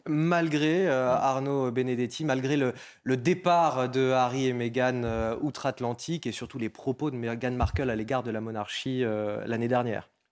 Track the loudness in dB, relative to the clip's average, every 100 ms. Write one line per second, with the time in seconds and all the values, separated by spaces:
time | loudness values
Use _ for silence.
0 | -2 0 2 2 2 2 2 2 2 2
1 | 2 2 2 0 0 0 0 0 0 0
2 | -2 -2 0 0 2 2 0 -2 -10 -8
3 | -2 0 2 2 4 4 4 2 0 2
4 | 2 4 2 2 0 0 0 2 2 2
5 | 0 -2 -2 -2 -4 -4 -4 -2 -2 -4
6 | -4 -4 -4 -6 -8 -6 -6 -4 -4 -2
7 | -2 -2 -4 -2 -2 0 0 0 0 -2
8 | -2 -2 -2 -4 -4 -6 -6 -6 -4 0
9 | 0 0 -2 -4 -2 0 2 2 2 -2
10 | -8 _ _